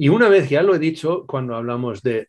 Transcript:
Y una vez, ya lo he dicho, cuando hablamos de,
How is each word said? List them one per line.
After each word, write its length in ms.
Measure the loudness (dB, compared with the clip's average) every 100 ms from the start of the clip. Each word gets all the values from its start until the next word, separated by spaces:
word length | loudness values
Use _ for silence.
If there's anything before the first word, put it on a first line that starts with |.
Y 80 | 2
una 180 | 4 6
vez, 200 | 4 4
ya 140 | 2
lo 140 | 2 2
he 20 |
dicho, 480 | 0 -4 -4 -6 -6
cuando 300 | -8 -6 -6
hablamos 480 | -6 -6 -6 -4
de, 240 | -4 -4